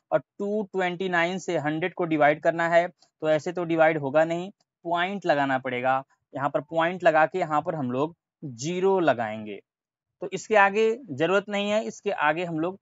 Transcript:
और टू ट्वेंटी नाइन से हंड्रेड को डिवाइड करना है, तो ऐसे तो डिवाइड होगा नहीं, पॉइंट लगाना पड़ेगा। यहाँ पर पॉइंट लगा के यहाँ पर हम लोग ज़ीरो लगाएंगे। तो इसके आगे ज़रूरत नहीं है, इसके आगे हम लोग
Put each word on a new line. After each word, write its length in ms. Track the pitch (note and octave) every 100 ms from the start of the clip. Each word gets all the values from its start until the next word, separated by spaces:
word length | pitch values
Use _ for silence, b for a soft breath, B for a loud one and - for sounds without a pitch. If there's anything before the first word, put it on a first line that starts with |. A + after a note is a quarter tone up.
| _
और 100 | D#3 - _
टू 240 | G3+ G#3 G3+
ट्वेंटी 360 | F#3+ F3+ F3 F#3+
नाइन 300 | F3+ E3+ F#3
से 200 | F3 E3
हंड्रेड 360 | D3 D#3 F3+
को 100 | -
डिवाइड 380 | F3 D#3 D3 D#3
करना 260 | E3 E3 E3
है, 180 | E3+ F3
तो 400 | _ _ _ D#3
ऐसे 220 | D#3 F3+
तो 120 | F3
डिवाइड 340 | F3 E3 D#3+ D#3+
होगा 260 | C#3 D3+
नहीं, 260 | D#3+ E3+ F#3 - _ _
पॉइंट 420 | E3+ E3+ F3+ G3+ F3+
लगाना 320 | D3 C#3 C3+
पड़ेगा। 440 | C3 B2 C3 C3 C3+ _ _
यहाँ 140 | C#3 C#3
पर 100 | D3+
पॉइंट 440 | D3 D#3+ E3 F#3
लगा 220 | F3 D#3 D#3
के 120 | F#3
यहाँ 220 | E3 D3+
पर 120 | D#3
हम 160 | D#3+ B2+
लोग 240 | B2 D#3 E3+ _ _
ज़ीरो 560 | D3+ A#2 C#3+ F3+ F#3 F#3+
लगाएंगे। 600 | D#3+ A#2+ A2+ A2 G#2+ G2 _ _ _ _ _ _
तो 60 | F3
इसके 240 | F#3 - G#3+
आगे 340 | G3 G3+ A3 A#3 A#3+
ज़रूरत 380 | C3 E3 G3 G3+
नहीं 220 | G3+ G3+
है, 140 | G#3+
इसके 260 | A3+ - G#3
आगे 340 | - D3+ D#3
हम 140 | F3 D#3+
लोग 180 | E3+ G3